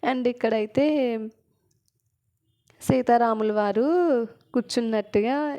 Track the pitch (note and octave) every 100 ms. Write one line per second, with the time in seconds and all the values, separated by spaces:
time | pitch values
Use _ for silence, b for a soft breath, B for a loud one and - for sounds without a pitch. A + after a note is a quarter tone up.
0 | - B3+ B3 B3 A3+ A3+ G#3+ A#3+ D4 D4+
1 | B3+ A3+ A3 _ _ _ _ _ _ _
2 | _ _ _ _ _ _ _ _ - C4
3 | B3 A#3+ A#3 A3 G#3+ G#3+ G#3 G3+ C4+ F4
4 | F4 B3+ A3+ - _ B3 A#3 - A#3 A3
5 | G#3 G#3 A3 C#4+ D4